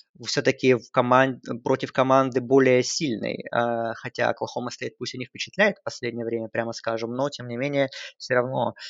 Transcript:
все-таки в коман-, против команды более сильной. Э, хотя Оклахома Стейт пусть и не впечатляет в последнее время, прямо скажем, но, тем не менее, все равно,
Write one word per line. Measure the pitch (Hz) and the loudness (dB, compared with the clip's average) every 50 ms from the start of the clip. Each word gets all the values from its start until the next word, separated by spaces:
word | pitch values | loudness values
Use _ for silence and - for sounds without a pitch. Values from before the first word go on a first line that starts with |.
| - _ _ - 120 | -16 _ _ -14 -10
все-таки | 110 - 147 - 143 131 - - 127 127 | -6 -4 0 0 0 0 2 4 4 4
в | 113 - - | 4 2 0
коман-, | - 131 123 123 127 127 135 135 123 120 - - 123 117 - | 0 0 4 6 6 6 6 4 0 -4 -8 -10 -10 -6 -2
против | - 131 127 - - | 0 0 0 -2 -2
команды | - - 131 131 131 135 135 131 117 131 | 0 2 4 6 6 4 4 4 0 -2
более | 120 117 135 139 135 127 127 123 | 0 4 4 6 6 6 6 4
сильной. | 123 - - - 165 139 113 101 - - - - - - - | 4 0 -4 -4 -4 -4 -2 -4 -4 -6 -6 -8 -8 -4 -2
Э, | 117 120 120 117 117 113 113 113 | -2 0 0 -2 -2 -4 -4 -6
хотя | - - 123 - - 120 117 | -8 -10 -8 -4 -2 0 0
Оклахома | 117 - - 113 - 123 123 120 | 0 -2 -6 -8 -6 -8 -8 -8
Стейт | - - 127 117 - | -8 -8 -10 -10 -10
пусть | _ 123 - - | _ -12 -10 -10
и | |
не | 127 127 | -10 -12
впечатляет | - - - - - - 185 202 214 196 - | -12 -10 -12 -12 -6 0 2 2 2 0 -2
в | _ | _
последнее | 117 - - - 120 117 117 117 | -12 -10 -8 -6 -6 -6 -6 -4
время, | 117 117 117 113 | -4 -4 -4 -4
прямо | 107 - 117 113 117 | -4 -4 -4 -2 -4
скажем, | 113 - - 113 113 113 117 113 | -6 -6 -4 -4 -4 -4 -4 -6
но, | 120 127 139 143 | -4 -4 -4 -4
тем | - - 123 120 | -4 -8 -10 -10
не | 120 | -6
менее, | 120 135 143 143 139 135 135 - - - - - | -6 -4 -2 0 0 0 0 -2 -8 -16 -16 -16
все | _ - - 127 | _ -6 0 0
равно, | 123 120 127 131 131 117 110 107 - - - | 0 2 0 -2 -2 -2 -2 -4 -6 -12 -18